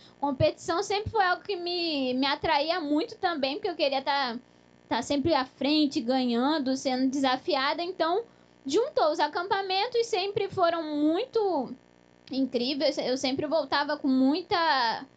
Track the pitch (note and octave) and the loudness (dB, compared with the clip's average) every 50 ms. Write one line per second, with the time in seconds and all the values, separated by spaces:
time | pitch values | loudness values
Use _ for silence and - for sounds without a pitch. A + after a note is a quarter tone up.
0 | - - - - - F#3+ - - - - - - - - E4 F4+ G4+ - G4 G4+ | -20 -20 -10 -6 -4 -2 0 2 2 2 0 0 -4 -2 0 0 0 0 -2 -2
1 | G#4+ G#4 - A4 F#4+ F4+ F4+ E4+ - - G#4 F4 F4 F4 F4 F4+ E4+ E4 D#4 C#4 | -2 -2 0 2 2 2 2 0 -2 -4 -6 -4 -4 -4 -4 -2 -2 -2 -2 -2
2 | C4 B3+ B3 B3+ C4+ C#4 C#4+ D4 - E4+ D#4+ D4 C#4+ D#4+ E4+ F#4 D#4 C#4+ D4 D4+ | -2 0 0 0 0 0 -2 -2 0 0 2 2 2 0 -2 -2 -2 0 0 0
3 | G4+ A#4 - - - F4+ E4+ D4+ B3+ C4 C#4+ F#4 - G4+ E4+ - D#4+ C#4 C4+ C4+ | -2 -2 -4 -4 -2 -2 -2 0 -2 -2 -2 -2 -4 -4 -2 0 0 0 0 0
4 | C4+ D4 C#4 C#4+ C#4 B3 A3 - - - _ _ - _ - - - - - A3+ | -2 0 0 0 0 -2 -4 -6 -10 -14 _ _ -20 _ -20 -16 -8 -4 -2 -2
5 | - - C#4+ C#4+ C4+ E4 D#4+ C4+ C4+ - - - - C4+ D4+ D#4 D4+ C4+ - D#4 | 0 0 0 0 2 2 2 2 0 -2 -4 -2 0 2 4 4 4 2 0 -2
6 | A3+ A3+ C4 C4 B3+ B3 A#3 A#3 B3 C#4 D#4 D#4+ C4 B3+ C4 C4 - C4+ B3+ B3+ | -2 0 0 2 2 2 2 2 2 2 2 0 0 0 -2 -2 -2 -2 0 2
7 | C4 C4+ B3+ D4 C4+ C4 B3+ C4 - - D4 C4 C4 C#4+ D#4 D4 F4 F4 F#4 - | 0 0 0 2 2 2 0 0 -2 -2 -2 0 0 0 -2 -2 -4 -4 -2 -2
8 | E4 D#4+ F4 G#4 A#4 - - - - _ _ _ - C4+ C#4 G4 A#4+ D5+ D#5 B4 | 0 0 0 0 -2 -4 -10 -20 -20 _ _ _ -6 -2 0 2 2 2 2 2
9 | G4 D#4 D4+ E4+ E4+ D4+ D4+ G#4 - G4+ A4+ G4 G4 F#4+ F#4+ F#4+ G4+ B4 B4 A#4 | 2 2 2 2 0 0 0 -2 -2 -2 -2 -2 -2 0 0 0 0 0 0 0
10 | A#4 - - F#4 F#4 G4+ G#4 A4 G4 G4 - F#4+ F4+ E4+ E4 E4+ D#4+ D#4 D4+ D4 | 0 0 0 -2 -2 -2 -2 -2 -4 -2 0 2 2 2 2 0 -2 -4 -2 2
11 | D4 D#4 D#4+ F4+ A#4+ C5 - A4+ G#4 G4 F4 C#4+ A#3+ - A#3+ - - _ _ _ | 2 2 2 2 -2 -2 0 0 0 2 0 0 -2 -4 -8 -12 -16 _ _ _
12 | _ _ _ _ _ - - C4 C4+ B3+ - A#3 A#3+ B3+ D4+ C4+ D#4+ C4+ C#4+ - | _ _ _ _ _ -6 -2 -2 -2 0 0 0 -2 -2 -2 0 0 0 0 0
13 | - G#3 B3+ B3+ - C4 C4 C4 D4+ D4 D4 D#4+ C#4 C4+ - C#4+ D4 C#4+ D4+ D4 | -2 -2 -2 -2 -2 -2 -2 -2 -2 0 0 -2 -2 0 -2 -2 0 -2 -4 -2
14 | - C#4 C4 C4 C4 C4 D4 F4+ F4+ - G#4 F4 E4 D#4+ D4 C4 A#3+ A3+ G#3+ - | 0 2 2 4 4 4 2 0 -2 0 0 2 2 2 2 2 2 0 -2 -4
15 | C4+ - - | -6 -12 -18